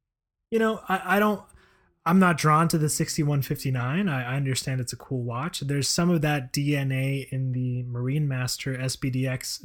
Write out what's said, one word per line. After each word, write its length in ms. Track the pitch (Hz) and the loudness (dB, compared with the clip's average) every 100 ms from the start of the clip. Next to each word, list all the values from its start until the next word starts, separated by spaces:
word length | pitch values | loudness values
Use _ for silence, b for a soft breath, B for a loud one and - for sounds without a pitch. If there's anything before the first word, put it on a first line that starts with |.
| _ _ _ _ _ | _ _ _ _ _
You 100 | 226 | 2
know, 200 | 226 220 - | 2 0 -2
I, 300 | 190 - 196 | -4 2 4
I 20 | |
don't, 220 | 214 202 - b b b b _ | 4 2 -6 b b b b _
I'm 140 | 170 190 | 4 6
not 180 | 185 156 | 6 6
drawn 320 | 151 151 165 | 4 4 4
to 80 | 165 | 2
the 100 | 151 | 0
sixty-one 540 | - 156 - 147 143 | 0 -2 0 0 0
fifty-nine. 680 | 131 147 139 127 123 160 202 | -2 -4 -2 -2 0 0 0
I, 240 | 135 120 | -2 -2
I 40 | 135 | -2
understand 420 | 135 127 - 127 | -2 -2 -2 -4
it's 140 | 120 | -4
a 40 | 123 | -10
cool 260 | - 131 | -6 -6
watch. 360 | 120 117 160 - | -4 -4 -6 -6
There's 300 | 139 143 127 | -2 -2 0
some 200 | - 170 | 2 4
of 120 | 170 | 4
that 320 | 151 147 127 | 2 0 -2
D 200 | 143 143 143 | -2 0 0
N 120 | 135 | 0
A 340 | 131 135 139 135 | -2 -2 -4 -4
in 200 | 131 131 | -4 -2
the 320 | 127 127 123 | -2 -2 -4
Marine 460 | 123 120 127 147 147 | -6 -4 -2 0 0
Master 500 | 131 123 - 139 127 | -2 -4 -4 -6 -4
S 160 | 131 | -4
B 140 | - 135 | -4 -4
D 180 | 127 131 | -2 -2
X 320 | 127 - - | -4 -8 -10